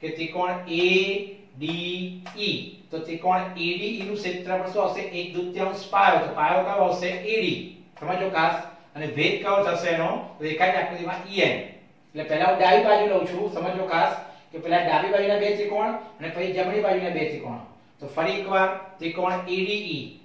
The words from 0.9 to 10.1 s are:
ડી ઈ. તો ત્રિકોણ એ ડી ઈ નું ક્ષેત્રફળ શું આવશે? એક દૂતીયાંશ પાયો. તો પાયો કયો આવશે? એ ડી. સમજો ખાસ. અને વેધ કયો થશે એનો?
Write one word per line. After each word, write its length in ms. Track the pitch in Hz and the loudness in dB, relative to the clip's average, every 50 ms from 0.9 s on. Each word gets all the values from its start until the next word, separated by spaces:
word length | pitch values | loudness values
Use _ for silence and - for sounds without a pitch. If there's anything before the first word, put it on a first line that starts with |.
| 185 190 190 190 196 202 202 - - - - - - 131 | 6 4 4 2 -2 -4 -4 -6 -12 -18 -20 -20 -14 -8
ડી 640 | 143 160 165 170 175 180 180 180 185 180 180 - - - - 208 208 202 | -6 -6 -4 -4 -4 -6 -6 -6 -6 -8 -8 -12 -14 -16 -10 -4 -4 -2
ઈ. 100 | 160 123 - - - - - - | -2 -4 -6 -10 -16 -20 -18 -10
તો 80 | - 160 | -10 -10
ત્રિકોણ 440 | - - 165 165 - 185 185 185 185 185 - | -8 -6 -8 -4 0 2 2 2 0 -4 -6
એ 140 | 175 170 175 175 180 | -4 -4 -2 -2 -2
ડી 160 | 202 214 233 196 | -4 -6 -6 -6
ઈ 80 | 190 | -6
નું 100 | 202 208 | -6 -6
ક્ષેત્રફળ 540 | 202 - 185 180 180 180 180 190 190 - 185 - | -4 -4 -6 -6 -6 -6 -4 -2 -2 -2 -2 0
શું 100 | 208 190 | 0 0
આવશે? 180 | 185 - 190 180 - 170 175 | 0 0 -4 -6 -6 -6 -8
એક 80 | 170 - - | -8 -6 -4
દૂતીયાંશ 500 | 175 175 180 - - - 190 - - - - | -6 -6 -4 -2 -2 -2 -2 -2 -6 -10 0
પાયો. 360 | - 202 196 - - - - | 4 6 6 6 6 4 2
તો 40 | 139 - - | 0 -2 0
પાયો 260 | 151 160 180 185 185 | 2 2 4 4 2
કયો 180 | - 196 202 190 | 2 2 4 4
આવશે? 260 | 175 170 - 175 180 185 180 - 214 226 | 4 2 0 -2 -2 -4 -4 -4 -2 0
એ 20 | 220 | 0
ડી. 180 | 185 180 - - - - - - - - _ - | 0 0 -2 -4 -6 -12 -14 -20 -20 -20 _ -12
સમજો 320 | 151 156 185 185 190 190 165 | -6 -4 -2 0 0 0 2
ખાસ. 200 | 160 165 165 170 170 - - - - - - _ | 2 2 2 2 0 -6 -10 -16 -20 -20 -18 _
અને 120 | 151 156 | -8 -8
વેધ 300 | 151 - 139 160 - - - - | -6 -2 0 2 2 2 0 0
કયો 160 | 202 196 196 196 | 2 2 2 4
થશે 240 | 175 175 165 175 175 170 | 2 0 0 0 0 0
એનો? 140 | 160 165 160 | 0 0 0